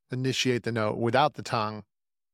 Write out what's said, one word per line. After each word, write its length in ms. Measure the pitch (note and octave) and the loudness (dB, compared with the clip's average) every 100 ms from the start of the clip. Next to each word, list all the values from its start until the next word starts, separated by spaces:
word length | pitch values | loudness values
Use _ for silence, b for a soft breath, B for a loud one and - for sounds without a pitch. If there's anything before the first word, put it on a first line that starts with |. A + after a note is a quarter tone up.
| _ | _
initiate 520 | B2+ C3 A#2+ B2+ A#2+ | -4 -2 0 0 0
the 80 | A#2 | 0
note 260 | A#2 G#2+ A#2+ | -2 -2 0
without 380 | A#2 B2 D3 - | 2 4 2 0
the 80 | |
tongue. 400 | - A#2+ G#2+ G#2+ - _ _ _ _ | -4 -2 -2 -6 -14 _ _ _ _